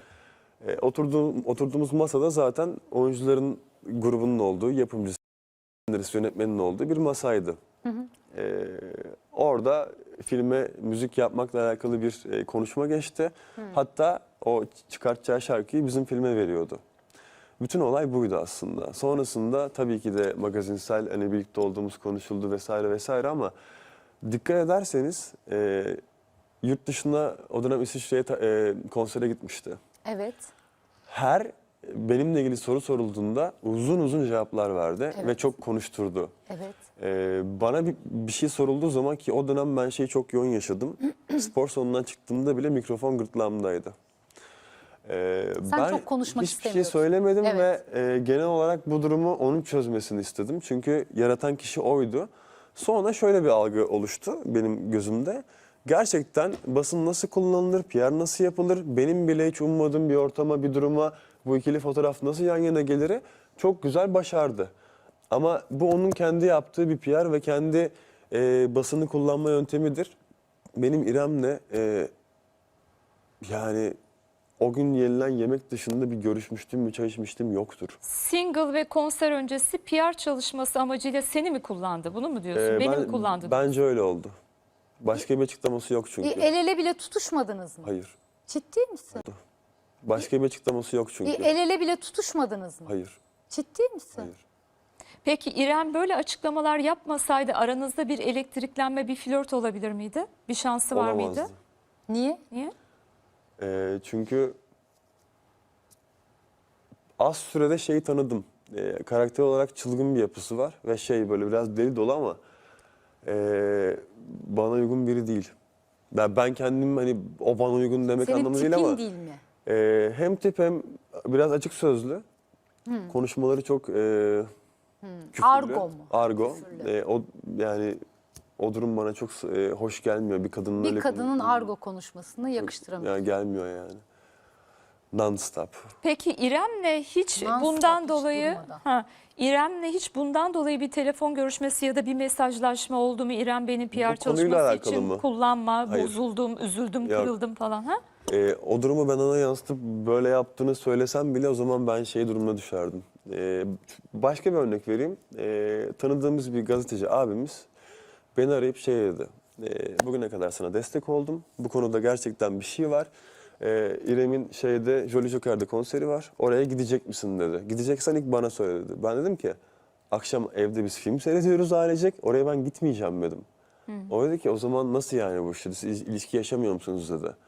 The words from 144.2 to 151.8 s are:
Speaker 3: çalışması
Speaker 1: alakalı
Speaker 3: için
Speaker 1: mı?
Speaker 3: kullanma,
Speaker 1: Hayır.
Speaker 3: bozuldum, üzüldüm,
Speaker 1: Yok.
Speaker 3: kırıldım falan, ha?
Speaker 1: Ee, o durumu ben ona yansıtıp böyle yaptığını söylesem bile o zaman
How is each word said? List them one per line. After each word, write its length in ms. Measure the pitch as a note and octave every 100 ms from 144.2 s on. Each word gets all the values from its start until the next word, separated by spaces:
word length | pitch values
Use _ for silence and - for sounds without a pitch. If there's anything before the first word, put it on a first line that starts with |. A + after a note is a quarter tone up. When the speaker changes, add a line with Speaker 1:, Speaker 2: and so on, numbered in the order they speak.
Speaker 3:
çalışması 400 | - D#3 F3 F3 C#3
Speaker 1:
alakalı 240 | A2 A2+
Speaker 3:
için 80 | G2+
Speaker 1:
mı? 140 | G2 F#2+
Speaker 3:
kullanma, 720 | C#4 A#3 A#3+ A#3+ A3+ A3+ A#3+
Speaker 1:
Hayır. 140 | G#3
Speaker 3:
bozuldum, 520 | A3 G#3 B3 G#3+ A#3+ A#3
üzüldüm, 420 | G#3 F#3 A#3+ B3 A#3
Speaker 1:
Yok. 100 | G#3
Speaker 3:
kırıldım 320 | B3 A3 A3+
falan, 280 | A3+ A3 G#3+
ha? 120 | A#3+ G#4+ - _ -
Speaker 1:
Ee, 220 | G3+ G3+
o 280 | - - A#2
durumu 260 | C3 D3+ C#3
ben 100 | C3+
ona 180 | C#3 C#3+
yansıtıp 420 | C3+ C3+ - C3+
böyle 460 | A#2 A2 A2 A#2+ B2
yaptığını 460 | B2+ B2 - C3+
söylesem 600 | C3 - B2 B2+ C#3+ D3
bile 140 | C3 C#3
o 60 |
zaman 320 | B2 B2+ B2+